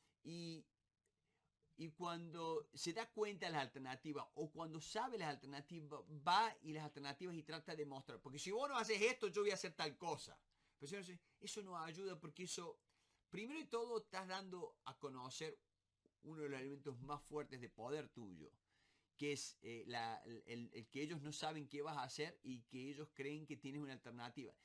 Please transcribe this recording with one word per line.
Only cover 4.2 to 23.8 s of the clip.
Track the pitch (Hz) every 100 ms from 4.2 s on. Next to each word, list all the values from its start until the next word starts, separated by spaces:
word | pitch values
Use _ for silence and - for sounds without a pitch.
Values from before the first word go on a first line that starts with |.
| 117 143
o | 156
cuando | 156 160 160
sabe | - 214 262 226
las | 160
alternativas, | 135 135 143 143 170 147 147 - 151 156
va | 208 226 -
y | 156
las | 156
alternativas | 151 143 139 143 180
y | 165
trata | 151 160 160 156
de | 143
mostrar. | 135 - 113
Porque | - 143
si | 180
vos | 214 277
no | 262
haces | 220 208
esto, | 220 254 208
yo | 185
voy | 208
a | 190
hacer | 185
tal | - 156 135
cosa. | 170 147 - 78 _ _ _ _
Pero | 143
si | 202
no |
haces, | 180 175 - _
eso | 202 214
no | 196 175
ayuda | 160 160 196 170
porque | 165 156
eso, | 180 - 170 - _ _ _ _ _
primero | 175 220 320
y | -
todo, | 233 233 226
estás | 214 190 185
dando | 190 190 180 160 - -
a | 131
conocer | 139 131 127 - 156 - _ _ _ _ _ _
uno | 147 156
de | 147
los | 135
elementos | 135 139 143 123
más | 135 147
fuertes | - 151 135 127
de | 120
poder | - 117 151 123
tuyo, | - 107 85 76 - _ _ _ _ _ -
que | 147
es, | 139 - -
eh, | 113 117 -
la, | 120 113 110 - 117 -
el, | 117 117
el | - 110
que | 135
ellos | 151 170
no | 147
saben | 139 156 156 139
qué | 143
vas | 151 147
a |
hacer | 127 135 156 170
y | - 123
que | 120 127 135
ellos | 143 147
creen | - 139 151 147
que | 135
tienes | 139 143